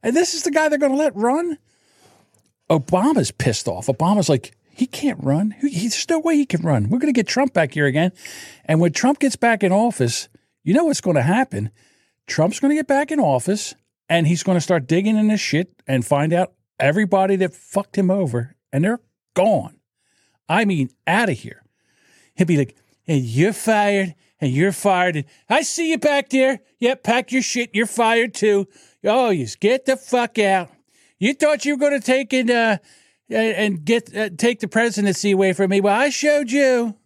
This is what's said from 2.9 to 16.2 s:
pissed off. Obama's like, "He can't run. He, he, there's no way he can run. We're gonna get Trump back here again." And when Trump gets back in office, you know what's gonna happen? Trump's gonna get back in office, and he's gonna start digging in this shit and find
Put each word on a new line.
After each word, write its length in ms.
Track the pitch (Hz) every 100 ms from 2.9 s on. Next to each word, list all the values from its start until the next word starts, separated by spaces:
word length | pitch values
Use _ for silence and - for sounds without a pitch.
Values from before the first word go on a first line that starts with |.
| - 214 - 127
pissed 360 | - 127 110 -
off. 200 | 92 -
Obama's 420 | 127 165 208 170
like, 260 | 139 - _ _
"He 160 | - 254
can't 360 | - 285 220
run. 280 | 139 - 214 208
He, 80 | 285
he, 180 | 180 220
there's 220 | 202 -
no 100 | 330
way 160 | 330 302
he 100 | 277
can 160 | 165
run. 260 | 165 135 104
We're 100 | 233
gonna 140 | 294
get 140 | 262 214
Trump 260 | - 269
back 200 | - 156
here 120 | - 143
again." 260 | 135 175 - - - - - -
And 140 | 160
when 140 | 175
Trump 260 | - 247 285
gets 160 | 277 -
back 280 | 233 220
in 80 | 190
office, 560 | 190 233 - 120 - - _ _ _
you 100 | -
know 120 | 220 330
what's 160 | -
gonna 200 | - 156
happen? 500 | 123 208 262 - 107 _ _ _ _ _ -
Trump's 320 | - 202 214
gonna 140 | 277
get 140 | 302 294
back 240 | 277 285
in 80 | 311
office, 560 | 190 131 143 208 - - _ _ _
and 180 | 170 156
he's 160 | 170
gonna 180 | - 180
start 260 | 151 175 131
digging 300 | 165 202 220
in 100 | 214
this 140 | 208
shit 300 | - 143 180 _ -
and 200 | 131 117
find 280 | 143